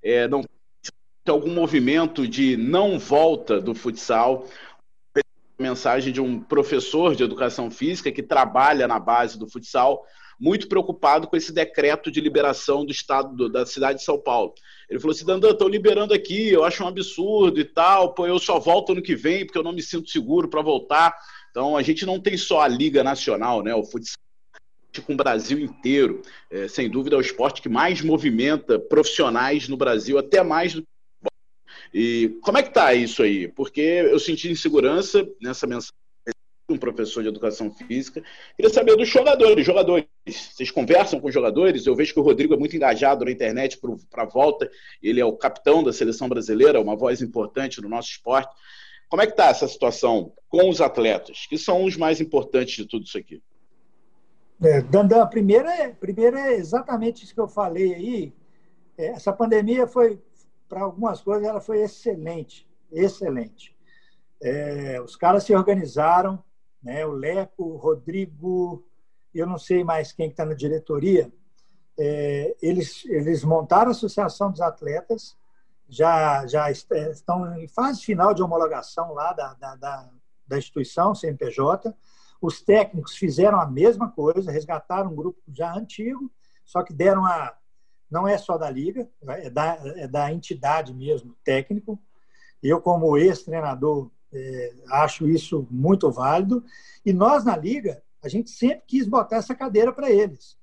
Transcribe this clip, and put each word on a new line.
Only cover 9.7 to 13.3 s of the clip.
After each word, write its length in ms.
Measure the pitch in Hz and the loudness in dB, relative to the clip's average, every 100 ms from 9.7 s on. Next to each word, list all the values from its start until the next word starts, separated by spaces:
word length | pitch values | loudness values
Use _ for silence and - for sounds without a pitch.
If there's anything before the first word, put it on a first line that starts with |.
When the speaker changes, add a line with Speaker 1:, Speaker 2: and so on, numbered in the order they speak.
| 135 127 143 - - - - | 0 2 0 -6 -20 -20 -2
Speaker 1:
muito 300 | 135 208 - | 0 2 2
preocupado 580 | 190 185 170 147 151 160 | 2 0 0 2 2 2
com 100 | 165 | -4
esse 160 | 156 | -2
decreto 580 | 165 160 - 143 151 156 | -4 -2 0 0 0 -2
de 100 | 143 | -2
liberação 640 | 151 147 139 131 - 143 | 0 2 0 -2 -2 -2
do 80 | 147 | -2
estado 420 | 131 - 135 135 | -8 -2 -2 -2